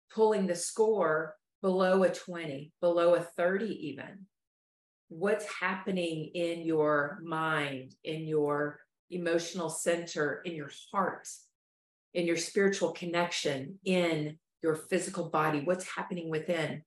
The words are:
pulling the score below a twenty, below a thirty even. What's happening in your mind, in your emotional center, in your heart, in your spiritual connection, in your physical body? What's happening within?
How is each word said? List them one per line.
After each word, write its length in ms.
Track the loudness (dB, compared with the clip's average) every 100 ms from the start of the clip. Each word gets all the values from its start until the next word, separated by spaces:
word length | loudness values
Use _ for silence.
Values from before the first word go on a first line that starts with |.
| _
pulling 320 | 2 4 4 0
the 100 | 0
score 800 | -4 2 2 4 2 2 -2 -10 _ -4
below 420 | 0 4 4 6
a 100 | 4
twenty, 600 | 2 -8 -8 -6 -8 -10 0
below 340 | 2 6 6 6
a 60 |
thirty 680 | 2 0 2 2 -2 -4 -6
even. 380 | -8 -12 -16 -20 _ _ _ _ _ _ _ -18
What's 380 | -4 0 0 -2 -4
happening 720 | -4 -2 -2 -2 -2 -4 -6
in 300 | -4 -4 -2
your 560 | 0 2 4 2 0 -6
mind, 720 | -6 -2 0 0 -2 -6 -12 -12
in 240 | -8 -6 -2
your 520 | 0 2 0 -2 -6 _ _ -10
emotional 600 | -4 0 0 0 -4 -4
center, 720 | -2 0 0 -2 -2 -2 -2
in 120 | -6 -8
your 160 | -10 -14 -6
heart, 360 | 0 0 -2 -12 -16 _ _ _ _ _ _ _
in 120 | -2 0
your 100 | 0
spiritual 540 | 0 2 4 4 -2
connection, 880 | -2 -4 0 0 0 -2 -2 -6 -8 0
in 520 | 2 2 0 -2 -8 _ -4
your 140 | 0 0
physical 540 | 0 -2 -2 -4 -2
body? 320 | 2 2 2
What's 320 | 0 0 -2 -8
happening 340 | -6 -6 -2
within? 540 | -4 0 0 0 -4